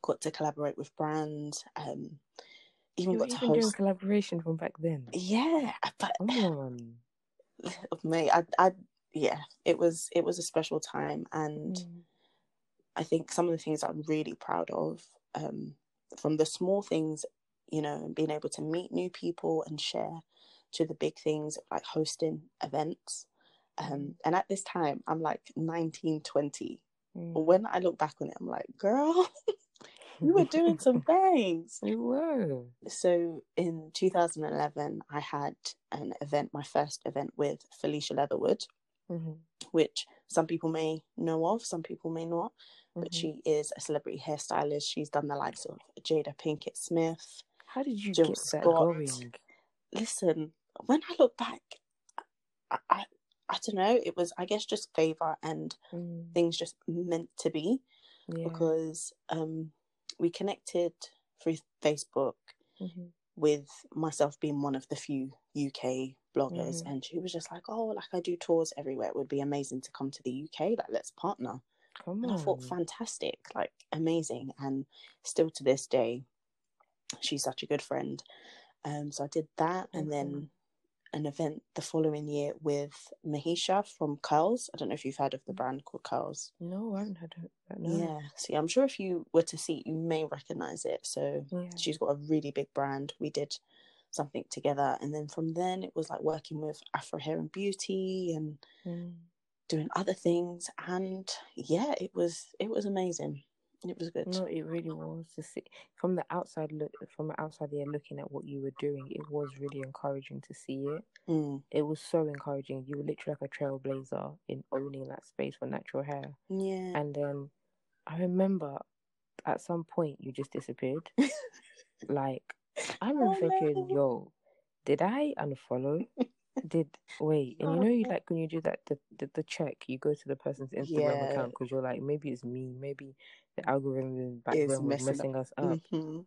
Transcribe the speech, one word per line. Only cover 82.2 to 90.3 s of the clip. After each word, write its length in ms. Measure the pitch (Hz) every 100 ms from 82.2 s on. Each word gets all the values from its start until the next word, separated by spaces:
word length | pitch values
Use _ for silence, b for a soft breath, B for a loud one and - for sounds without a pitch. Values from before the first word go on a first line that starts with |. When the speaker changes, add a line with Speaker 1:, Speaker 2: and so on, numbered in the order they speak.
| 151
Speaker 1:
year 240 | 147 143 -
with 520 | 156 143 143 - - - 160
Mahisha 640 | 147 156 170 - 190 202
from 300 | - 156 147
Curls. 520 | - 151 175 247 -
I 40 | 165
don't 120 | 117
know 60 | 110
if 100 | 131
you've 120 | 139
heard 160 | 139 131
of 100 | -
the 80 |
brand 320 | - 127 135 -
called 180 | -
Curls. 480 | - 123 - - - _
Speaker 2:
No, 360 | 170 185 226 196
I 40 |
haven't 160 | 214 175
heard 180 | 170 170
of 120 | 170 _ _
that, 120 | -
no. 320 | 165 165 165
Speaker 1:
Yeah. 180 | 151 147 -
See, 180 | -
I'm 140 | 151 160
sure 160 | 247 269
if 140 | -
you 260 | 190 175 -
were 80 | 165
to 140 | 165 160
see 200 | - 151
it, 80 | -
you 80 | 160
may 300 | 165 160
recognise 600 | 156